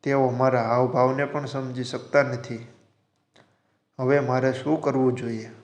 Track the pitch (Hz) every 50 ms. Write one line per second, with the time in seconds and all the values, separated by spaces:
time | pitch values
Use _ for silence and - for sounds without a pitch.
0 | - 139 139 139 135 127 123 120 131 131 127 123 113 110 120 123 127 120 123 127
1 | 127 131 131 139 143 139 143 151 143 123 131 135 131 131 123 127 123 - - 123
2 | - - - 143 139 127 127 120 - - 123 110 - - - _ _ _ _ _
3 | _ _ _ _ _ _ _ _ _ _ _ _ _ _ _ _ _ _ _ -
4 | 131 127 139 143 131 123 127 131 127 131 127 - - 147 156 156 - 143 131 131
5 | 131 127 120 123 123 117 113 110 110 113 - -